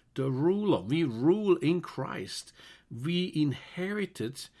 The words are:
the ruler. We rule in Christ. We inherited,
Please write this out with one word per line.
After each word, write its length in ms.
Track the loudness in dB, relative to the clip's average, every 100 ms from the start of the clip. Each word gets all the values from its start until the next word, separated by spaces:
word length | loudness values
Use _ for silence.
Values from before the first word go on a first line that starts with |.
| _ -4
the 160 | -2
ruler. 500 | 2 2 2 2 2
We 220 | 2 0
rule 540 | 0 2 4 4 4 4
in 240 | 4 0
Christ. 720 | -2 -8 -6 -6 -8 -10 -14 -20 -20 -20 _
We 420 | -8 -2 -2 0 0
inherited, 1120 | 0 0 -8 -8 -6 -4 -6 -6 -8 -8 -16 _